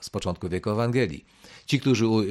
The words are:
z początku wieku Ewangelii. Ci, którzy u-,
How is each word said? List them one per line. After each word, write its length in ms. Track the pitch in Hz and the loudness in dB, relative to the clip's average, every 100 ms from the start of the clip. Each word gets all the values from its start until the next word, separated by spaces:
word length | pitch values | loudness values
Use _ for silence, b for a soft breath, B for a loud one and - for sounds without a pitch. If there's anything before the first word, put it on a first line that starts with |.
z 80 | - | -10
początku 400 | 98 92 87 90 | -6 -4 -4 -4
wieku 200 | 90 107 | -4 -2
Ewangelii. 560 | 104 117 123 104 71 - B B B B | -2 0 0 0 -4 -16 B B B B
Ci, 140 | 135 | 0
którzy 280 | 139 113 113 | 2 2 4
u-, 160 | 110 101 | 2 2